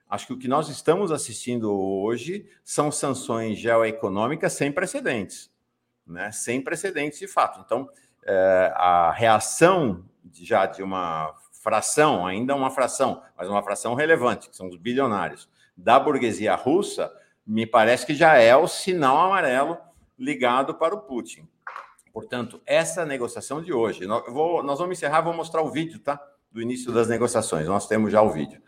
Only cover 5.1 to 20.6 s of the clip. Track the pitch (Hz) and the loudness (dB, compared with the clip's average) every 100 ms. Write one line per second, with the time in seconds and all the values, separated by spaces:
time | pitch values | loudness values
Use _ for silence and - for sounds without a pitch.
5.1 | 120 92 - - _ _ _ _ _ - | -4 -6 -14 -20 _ _ _ _ _ -18
6.1 | 87 101 - - 123 139 165 196 156 147 | -12 -10 -8 -6 -4 -4 -6 -6 -6 -8
7.1 | 147 196 - 110 - - 117 135 _ _ | -8 -6 -2 -2 -2 -6 -6 -6 _ _
8.1 | _ - 98 95 92 92 - 90 87 85 | _ -2 2 4 4 4 2 4 4 4
9.1 | 76 113 107 - - 165 190 131 87 - | 2 4 4 2 4 4 4 0 -4 -12
10.1 | _ - - 87 110 95 - 95 95 87 | _ -20 -14 0 2 2 -2 -6 -4 -4
11.1 | 80 78 - _ - 110 107 - - 151 | -4 -6 -10 _ -8 -2 -2 0 2 4
12.1 | 107 92 95 127 139 131 135 120 - 127 | 2 -2 -4 -2 -2 -2 0 -2 0 -2
13.1 | - - - 90 101 98 101 113 123 156 | -2 -12 -12 -4 -4 -4 -4 -4 -2 2
14.1 | 156 120 101 - - 92 87 101 123 135 | 2 2 -2 -8 -16 -14 -10 -4 -2 0
15.1 | 101 80 73 - _ _ _ 92 131 147 | 0 -4 -10 -20 _ _ _ 4 6 6
16.1 | 135 120 98 104 90 123 175 202 - 78 | 0 0 0 0 0 2 0 0 -6 -8
17.1 | - _ _ - 110 113 120 110 123 - | -10 _ _ -6 -4 2 4 6 2 0
18.1 | 143 165 143 113 131 175 - - 180 135 | 4 6 8 10 8 4 -2 -4 0 4
19.1 | 143 180 190 151 127 151 170 - _ _ | 4 4 2 2 0 0 -4 -14 _ _
20.1 | - 127 139 123 127 | -10 -8 -2 2 2